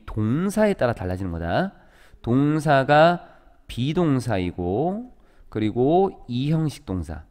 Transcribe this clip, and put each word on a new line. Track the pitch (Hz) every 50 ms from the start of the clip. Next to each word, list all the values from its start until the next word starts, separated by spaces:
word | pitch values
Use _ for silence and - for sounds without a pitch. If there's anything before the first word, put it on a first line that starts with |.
| -
동사에 | - - 107 107 107 120 151 180 208 190 214 214 208 196
따라 | - 131 120 110
달라지는 | - 92 90 92 92 98 92
거다. | 82 82 82 82 90 120 180 101 - - - - - - - - - - -
동사가 | 113 120 131 143 147 151 156 143 156 143 135 131 127 147 151 156 170 175 170 - - - - _ - - _ _ -
비동사이고 | - - 123 139 160 180 180 160 139 131 117 120 110 95 90 90 85 - 87 87 92 110 147 175 190 214 247 254 - - _ _ _ - - -
그리고 | - 110 107 107 101 117 127 139 160 180 196 190 - - - -
이형식 | 123 120 135 147 160 160 160 151 - - -
동사, | - 92 90 80 76 80 76 78 -